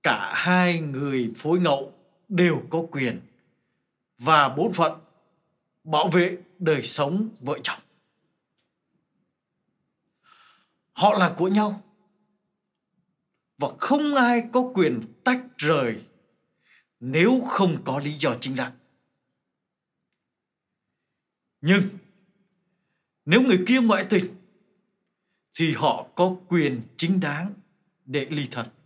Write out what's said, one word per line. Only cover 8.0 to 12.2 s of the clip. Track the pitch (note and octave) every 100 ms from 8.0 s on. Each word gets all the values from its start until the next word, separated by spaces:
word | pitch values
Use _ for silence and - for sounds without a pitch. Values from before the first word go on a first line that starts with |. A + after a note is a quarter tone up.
| _ _ _ _ _ _ _ _ _ _ _ _ _ _ _ _ _ _ _ _ _ _ _ _ _ _ _ _ _
Họ | - G3+ G#3
là | F3 -
của | F#3
nhau | G#3 G#3 G#3 _ _ _ _